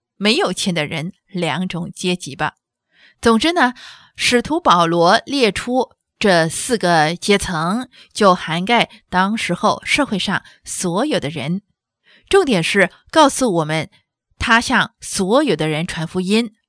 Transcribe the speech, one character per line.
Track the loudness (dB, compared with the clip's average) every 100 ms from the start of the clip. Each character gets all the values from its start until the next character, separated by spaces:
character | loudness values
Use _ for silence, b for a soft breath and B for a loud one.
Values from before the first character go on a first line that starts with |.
| _ -4
没 | 0 0
有 | 0
钱 | -2 -4
的 | -2 -4
人 | -6 -10 -12 _
两 | -6 -4 -4 -4
种 | -6 -10
阶 | -6 -4
级 | -4 -6 -6
吧。 | -6 -8 _ _ _ b b b
总 | 2 4
之 | 2
呢， | 2 0 -2 B B B B
使 | 0 0
徒 | 0 0
保 | 2 4 4
罗 | 4 4 4
列 | 0 0 0
出 | 0 -4 -2 -2 _ _ -2
这 | 2 2 2
四 | -2 -4 -2
个 | 2 2 2 -2
阶 | 0 0
层， | 0 -4 -4 -4 -6 b b
就 | 0 2
涵 | 2 0 -4 0
盖 | 0 0 B B
当 | -2 0 -2
时 | -4
候 | -2 -2 -2
社 | -4 -2
会 | -2 -2
上 | -4 -4 b b
所 | -14 -8 -4 -2 -2
有 | -2
的 | -4
人。 | -8 -6 -6 _ _ _ _ b b b
重 | 2
点 | 2 0
是 | 2 2 0 b b
告 | 4 4
诉 | 4 0
我 | 0
们， | -2 -4 -6 b b _ _ -8
他 | 0 2
向 | 2 0 -2 _
所 | -10 -4 0 2
有 | 2
的 | 0 0
人 | -2 -6
传 | -6
福 | -8 -4
音， | 0 0 -2 _